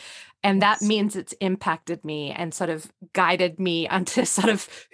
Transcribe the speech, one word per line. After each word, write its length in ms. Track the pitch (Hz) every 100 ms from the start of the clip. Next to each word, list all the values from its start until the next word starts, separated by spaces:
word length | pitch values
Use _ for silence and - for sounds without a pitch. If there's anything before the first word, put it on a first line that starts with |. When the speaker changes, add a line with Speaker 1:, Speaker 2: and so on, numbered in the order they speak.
| - - - _
Speaker 1:
And 180 | 202 196
that 180 | 202 220
Speaker 2:
Yes. 60 | 208
Speaker 1:
means 280 | 214 202 196
it's 160 | - -
impacted 640 | 190 190 196 160 - 170
me 260 | 156 151 143
and 200 | - 170
sort 160 | - 170
of 240 | 165 - _ 175
guided 440 | - 175 180 175 160
me 300 | 185 165 160
<laughs> 80 | 185
onto 300 | 180 - 247
sort 240 | - 208
of 180 | 208 - - -